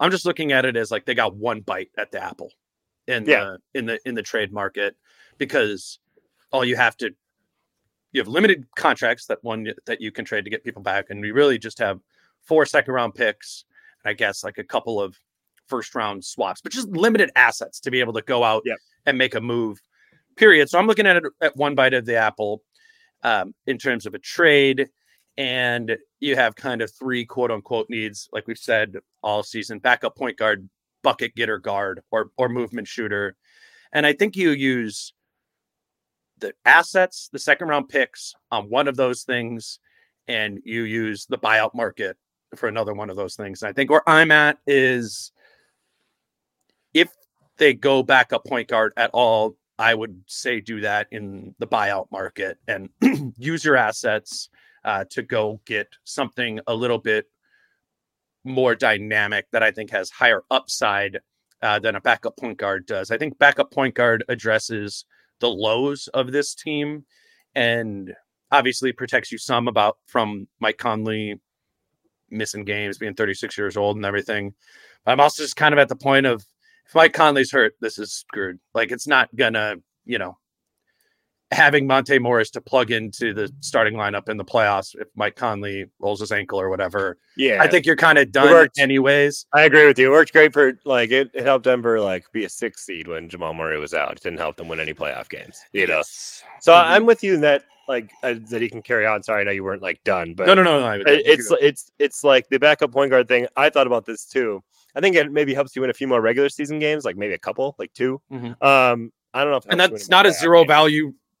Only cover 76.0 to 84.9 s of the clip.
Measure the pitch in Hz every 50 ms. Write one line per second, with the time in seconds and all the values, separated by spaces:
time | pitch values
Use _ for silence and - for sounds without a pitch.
76 | - 139 135 139 135 131 120 107 101 _ _ _ _ _ _ _ _ _ - 160
77 | 165 156 - - 160 151 143 135 127 - 135 135 113 107 - _ 117 110 - -
78 | 107 - - - - - - 104 98 92 90 - _ _ - 113 113 110 123 120
79 | - 147 143 131 117 - - 117 127 113 113 107 107 107 101 87 - _ _ _
80 | _ 113 120 104 92 90 92 _ _ _ _ _ _ _ _ _ _ _ _ _
81 | _ _ _ _ _ _ _ _ _ _ - 160 156 143 147 147 139 135 131 135
82 | 131 - 139 131 120 120 120 117 107 - - 120 - - 139 131 120 110 120 113
83 | 110 104 - - 123 113 101 110 104 - - - - - - 117 113 107 110 110
84 | 104 101 104 101 - 110 107 101 92 - - 117 107 101 101 98 95 -